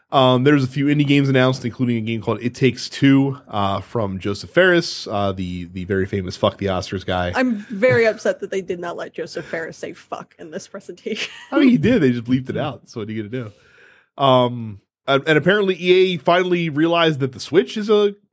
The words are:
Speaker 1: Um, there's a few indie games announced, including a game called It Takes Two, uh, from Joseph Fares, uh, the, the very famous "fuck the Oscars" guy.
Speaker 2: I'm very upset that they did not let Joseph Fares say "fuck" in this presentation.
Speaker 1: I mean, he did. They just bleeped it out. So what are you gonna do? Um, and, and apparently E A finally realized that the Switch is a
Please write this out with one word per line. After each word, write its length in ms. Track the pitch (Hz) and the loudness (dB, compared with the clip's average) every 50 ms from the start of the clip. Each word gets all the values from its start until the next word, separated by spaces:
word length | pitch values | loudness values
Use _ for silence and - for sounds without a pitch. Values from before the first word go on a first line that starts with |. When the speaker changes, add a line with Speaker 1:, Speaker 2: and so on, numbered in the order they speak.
| _ - | _ 0
Speaker 1:
Um, 320 | 151 139 131 127 127 123 131 | 2 4 6 6 4 4 4
there's 200 | 147 151 143 127 | 4 4 4 2
a 40 | |
few 180 | 127 - 143 139 | -2 -2 -2 0
indie 200 | 143 147 147 143 | 0 2 2 2
games 220 | 139 143 143 139 135 | 4 4 2 4 2
announced, 360 | 131 127 127 131 131 131 - | 2 4 4 2 0 -2 -6
including 320 | 117 - - 127 120 120 | -8 -4 -2 -2 -2 -2
a 40 | 113 | -2
game 200 | 110 113 113 110 | -4 -4 -6 -4
called 180 | - 117 110 104 | -4 -4 -4 -4
It 120 | 113 127 - | -4 -6 -2
Takes 320 | - 135 123 123 - - - | 0 0 0 0 -2 -12 -10
Two, 500 | - - 139 139 139 135 139 139 131 - _ | -4 2 4 6 6 4 4 0 -4 -10 _
uh, 340 | - 107 104 101 98 98 95 | -8 -4 -4 -2 -2 -2 -4
from 380 | 95 - - 120 107 98 95 95 | -8 -6 -6 -4 -4 -4 -6 -6
Joseph 320 | - 101 101 - - - | -6 -6 -6 -6 -8 -2
Fares, 560 | - 175 185 185 175 170 170 - - - - - | 2 2 4 4 4 2 0 -2 -10 -10 -10 -6
uh, 200 | 107 101 101 98 | -4 -2 -2 -2
the, 340 | 92 98 92 90 90 90 87 | -2 -4 -6 -6 -6 -8 -10
the 180 | 85 90 95 90 | -10 -10 -10 -4
very 200 | 95 101 95 92 | -2 -2 -2 -2
famous 320 | - - 98 92 87 - | -2 -4 -6 -6 -6 -4
"fuck 200 | - - 101 - - | 0 0 -2 0 -2
the 80 | 98 | -4
Oscars" 360 | 95 92 90 - - 101 92 - | -4 -2 -4 -6 -6 -8 -8 -6
guy. 260 | - 92 90 90 87 92 | -4 -4 -2 -2 -2 -2
Speaker 2:
I'm 200 | 254 254 254 226 202 - - | -2 -2 -2 -2 -6 -8 -10
very 340 | 208 190 240 254 247 233 226 | -4 0 2 2 2 4 2
upset 340 | 220 214 220 - 214 190 - | 0 0 -2 -4 -4 -4 -4
that 120 | 202 180 | -8 -8
they 100 | 196 190 | -8 -8
did 180 | 180 - 185 175 | -6 -6 -8 -8
not 160 | 175 170 165 | -8 -10 -10
let 180 | 180 170 - - | -10 -12 -12 -10
Joseph 320 | - 165 - - 170 156 | -12 -12 -10 -10 -12 -10
Fares 300 | - - 165 165 - 160 | -8 -10 -8 -8 -10 -12
say 160 | - - - 175 | -14 -14 -14 -14
"fuck" 420 | - - - - - - _ _ - | -16 -14 -14 -14 -14 -14 _ _ -20
in 120 | 175 156 | -18 -14
this 160 | 156 185 - | -14 -14 -14
presentation. 640 | - - 196 - - 175 - - 214 220 - - - - - - - | -14 -18 -18 -18 -18 -18 -14 -10 -8 -8 -8 -8 -12 -12 -20 -12 -2
Speaker 1:
I 80 | 262 320 | 2 4
mean, 100 | 285 254 | 4 6
he 80 | 190 | 4
did. 240 | 156 147 214 262 208 | 4 4 2 2 4
They 100 | 147 127 | 4 2
just 120 | 123 120 113 | 2 0 -2
bleeped 260 | 120 127 135 131 - | -2 -2 -2 -2 -4
it 80 | 101 | -6
out. 300 | 110 139 147 123 113 _ | -6 -6 -6 -8 -12 _
So 140 | _ - 120 | _ -12 -10
what 80 | 104 110 | -10 -8
are 20 | |
you 120 | 110 110 104 | -8 -8 -8
gonna 220 | 101 123 131 113 101 - _ _ _ _ _ _ _ _ _ _ _ _ | -8 -10 -10 -10 -12 -16 _ _ _ _ _ _ _ _ _ _ _ _
do? 60 | - 139 | 2 4
Um, 580 | 135 131 127 123 120 123 120 113 107 98 98 _ _ _ _ - | 6 6 6 4 2 0 -6 -8 -10 -12 -14 _ _ _ _ -2
and, 160 | 131 139 139 139 | 0 0 2 2
and 100 | 160 156 | 2 2
apparently 380 | 151 143 180 202 214 196 190 185 156 | 4 4 4 2 2 2 -2 -2 -2
E 360 | 180 180 180 185 185 190 180 | 2 4 4 6 4 2 0
A 20 | |
finally 520 | - - 180 170 180 185 180 175 175 165 160 | 0 2 2 2 2 2 2 0 0 0 -2
realized 500 | 135 147 160 170 170 170 165 160 151 131 | 0 0 0 2 2 2 2 2 2 0
that 120 | 139 120 - | -4 -6 -6
the 60 | - | -8
Switch 360 | - - 143 190 247 247 - | -8 0 2 2 2 2 -6
is 120 | 220 202 220 | -6 0 2
a 260 | 208 208 208 208 202 _ _ _ | 2 2 2 0 -2 _ _ _